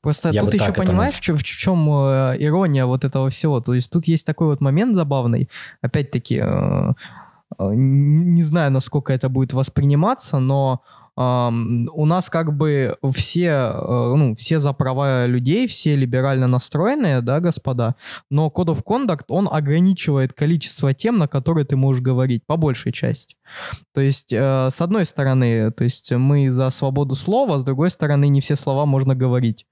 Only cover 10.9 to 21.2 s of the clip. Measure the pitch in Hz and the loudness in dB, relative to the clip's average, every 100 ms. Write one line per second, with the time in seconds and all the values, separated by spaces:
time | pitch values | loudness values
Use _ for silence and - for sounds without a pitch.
10.9 | - - - 127 123 120 117 113 120 120 | -20 -18 -4 0 0 0 -2 -2 -2 -2
11.9 | 156 151 175 180 165 165 147 156 143 127 | 0 0 2 0 -2 -2 0 0 2 0
12.9 | - 139 131 - 170 175 143 123 - - | -2 -2 -2 -2 0 0 2 0 -2 -2
13.9 | 123 120 139 139 110 - 160 143 135 131 | 0 2 2 2 0 -2 0 0 -2 -2
14.9 | 131 139 131 123 123 123 190 254 - 156 | 0 0 0 2 0 0 0 0 -2 0
15.9 | 143 131 127 135 131 127 127 - 147 190 | 0 0 0 0 2 2 0 -2 -2 0
16.9 | 294 214 131 117 143 175 - - 123 117 | 0 0 0 0 0 -2 -2 -4 -2 -2
17.9 | 131 - - _ 143 156 - 175 156 - | -4 -10 -18 _ 0 0 0 -2 -2 -2
18.9 | 226 269 156 - 151 196 156 143 156 185 | -2 -2 -4 -2 -2 0 0 0 2 2
19.9 | 190 - 139 131 - 151 165 - - 143 | 2 0 0 0 0 0 0 -2 -4 -2
20.9 | 135 220 240 | 0 0 0